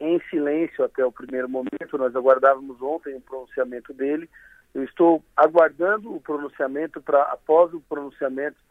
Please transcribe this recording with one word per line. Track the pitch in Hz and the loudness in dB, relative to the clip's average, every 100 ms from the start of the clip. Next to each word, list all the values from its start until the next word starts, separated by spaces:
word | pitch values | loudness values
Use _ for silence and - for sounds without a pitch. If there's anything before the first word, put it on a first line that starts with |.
em | 151 170 - | -2 -2 -2
silêncio | 156 147 151 170 - | -4 -2 -2 -4 -2
até | 127 - | -4 0
o | 127 | -2
primeiro | - 127 127 127 | -2 -8 -6 -6
momento. | 131 127 - - 143 | -6 -6 -10 -8 -4
Nós | 131 123 | -2 0
aguardávamos | 131 131 135 135 139 123 | 4 6 6 2 -2 -10
ontem | 131 160 147 | -6 -6 -8
o | 131 | -14
pronunciamento | - 131 127 - 127 123 - | -12 -14 -12 -6 -6 -6 -14
dele. | 131 139 151 165 _ - _ _ | -6 -4 -4 -8 _ -20 _ _
Eu | 135 | -10
estou | 131 - 170 160 - - | -10 2 4 4 -2 2
aguardando | 156 165 156 143 175 214 214 | 4 6 4 2 -2 -2 -4
o | 185 | -14
pronunciamento | - 147 143 - 139 139 160 - | -8 -8 -8 -6 -6 -4 -8 -10
pra, | 147 143 | 0 2
após | 147 127 - 160 175 | 2 -4 2 4 4
o | 165 | 2
pronunciamento, | - 147 143 - 139 131 147 135 _ | -10 -10 -10 -8 -6 -6 -8 -10 _